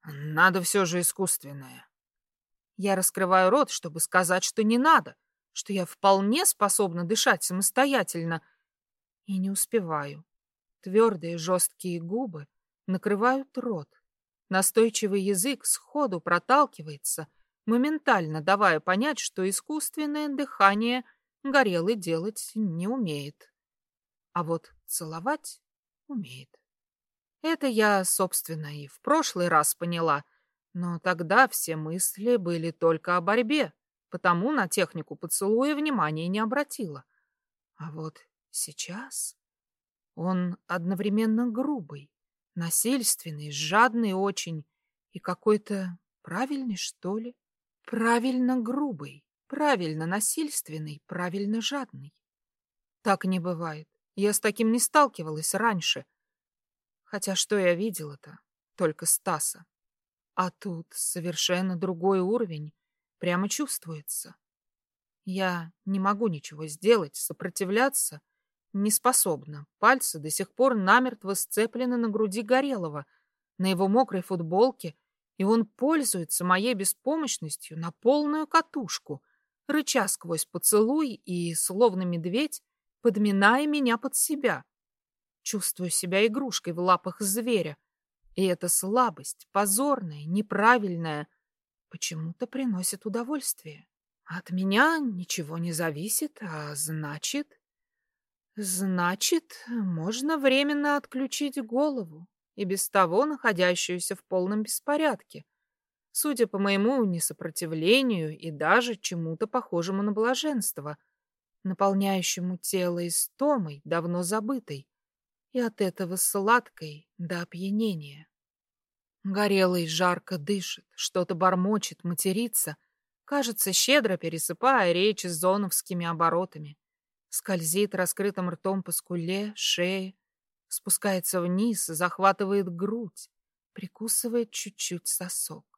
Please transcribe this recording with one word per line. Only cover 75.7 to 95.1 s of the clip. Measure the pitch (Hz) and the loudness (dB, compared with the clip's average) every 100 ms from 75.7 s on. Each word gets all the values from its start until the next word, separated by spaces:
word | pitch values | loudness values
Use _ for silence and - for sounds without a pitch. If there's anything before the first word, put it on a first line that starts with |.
| - 262 320 254 190 160 - | -2 0 2 0 -2 -4 -2
моей | 180 185 226 | 2 2 2
беспомощностью | 226 190 - - 320 285 - 156 - - 160 | 0 -2 -4 -2 -2 -2 -6 -8 -10 -12 -10
на | 165 | -10
полную | - 226 294 294 311 311 | -2 2 4 2 -2 0
катушку, | 330 320 302 202 - - 147 _ _ _ _ - | 0 0 -4 -8 -8 -10 -12 _ _ _ _ -2
рыча | 294 285 262 190 | 0 2 0 0
сквозь | - 170 165 - | -2 -4 -6 -6
поцелуй | 175 - 214 220 294 302 | -2 2 4 4 2 0
и, | 208 - 180 170 160 | -4 -6 -4 -4 -4
словно | - 190 233 185 | -4 2 4 4
медведь, | 180 170 165 208 302 - - _ _ _ | -2 -2 -2 -2 -2 -4 -18 _ _ _
подминая | 240 208 208 196 202 247 302 | 0 2 2 6 6 6 2
меня | 294 254 233 | 2 2 0
под | 269 - | -2 -2
себя. | - 285 262 151 - _ _ _ _ _ _ _ | -2 0 0 -2 -6 _ _ _ _ _ _ _
Чувствую | - 214 - - 180 | -8 -4 -4 -4 -4
себя | - 180 190 226 | -2 0 2 2
игрушкой | 220 269 - - | 2 -4 -4 -6
в | 170 | -2
лапах | 180 180 - - | 2 2 2 -4
зверя, | 202 202 233 226 156 143 _ _ _ _ _ - | -2 -2 0 0 -2 -8 _ _ _ _ _ -2
и | 190 | 0
эта | 180 175 | 0 0
слабость, | - 185 226 240 156 131 - - | -2 2 2 2 0 -12 -14 -4
позорная, | 196 202 196 285 262 180 147 147 | 0 0 2 2 0 -4 -10 -4
неправильная — | 185 214 202 220 247 208 170 165 147 147 _ _ _ _ _ _ | -2 -2 2 6 6 2 -4 -4 -6 -8 _ _ _ _ _ _
почему-то | 170 - 160 160 170 240 | -10 -8 -6 -8 -6 -6
приносит | 254 262 185 180 190 214 | -4 -2 -2 -2 -6 -6
удовольствие. | 214 240 302 - - 160 151 _ _ _ _ - | -4 -2 -4 -4 -8 -12 -20 _ _ _ _ -14
От | 170 - | -12 -6
меня | 185 190 202 294 330 | -2 2 4 4 4
ничего | 269 | 0